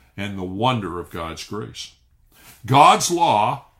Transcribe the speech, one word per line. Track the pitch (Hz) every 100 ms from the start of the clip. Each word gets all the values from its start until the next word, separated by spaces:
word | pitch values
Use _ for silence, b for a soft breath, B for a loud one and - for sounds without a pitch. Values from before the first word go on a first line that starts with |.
| b -
and | 101 98
the |
wonder | 92 95 123 120 92 87
of | 80
God's | 90 82 80
grace. | - 104 - - - _ _ _ _ B B B
God's | - 135 165 202 151
law, | 170 165 107 110 135 - _